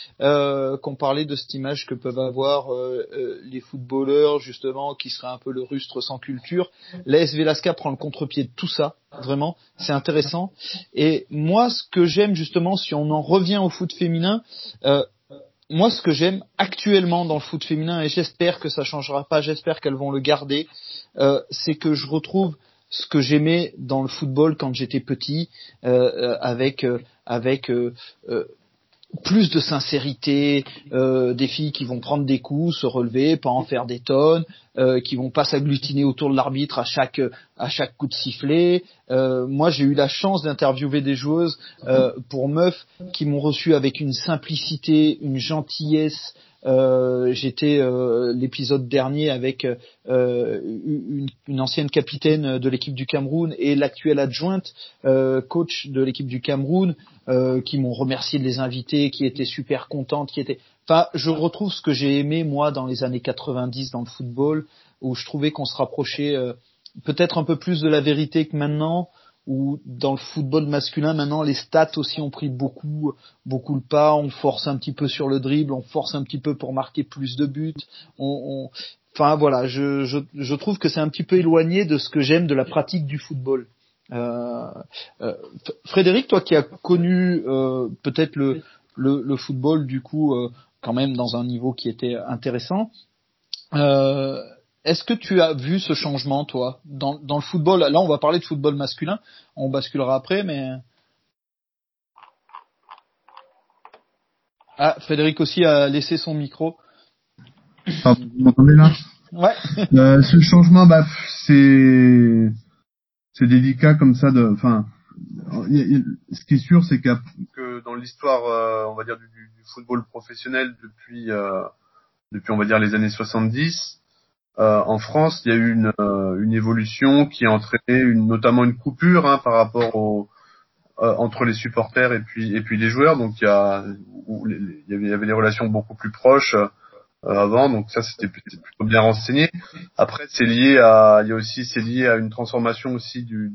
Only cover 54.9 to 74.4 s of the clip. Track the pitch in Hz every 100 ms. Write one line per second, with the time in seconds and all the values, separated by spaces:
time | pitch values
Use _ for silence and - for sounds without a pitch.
54.9 | _ 135 135 131 131 127 170 170 - 143
55.9 | 135 131 123 131 127 - 139 139 180 185
56.9 | 147 _ _ - 127 127 127 127 139 127
57.9 | 120 131 135 - 147 131 123 131 127 120
58.9 | 147 139 - 131 143 123 - 127 135 -
59.9 | 147 127 147 139 147 135 127 _ _ -
60.9 | 165 165 156 151 156 165 - 202 - 156
61.9 | 127 139 143 143 160 156 143 147 135 127
62.9 | 127 127 123 135 - 147 127 123 127 127
63.9 | 120 120 - 127 123 147 156 151 _ _
64.9 | _ 131 123 - 147 151 151 135 - 127
65.9 | - 131 - 147 135 123 120 _ _ -
66.9 | - 156 147 175 170 156 160 180 165 156
67.9 | 151 143 147 147 160 156 147 147 151 160
68.9 | 175 170 _ _ _ 135 135 139 147 -
69.9 | 123 139 135 - 156 135 156 147 143 -
70.9 | 151 151 156 143 156 147 131 - 160 160
71.9 | 156 139 - 143 - 147 127 135 - 147
72.9 | 151 147 - _ _ 131 131 139 139 -
73.9 | 147 151 151 143 -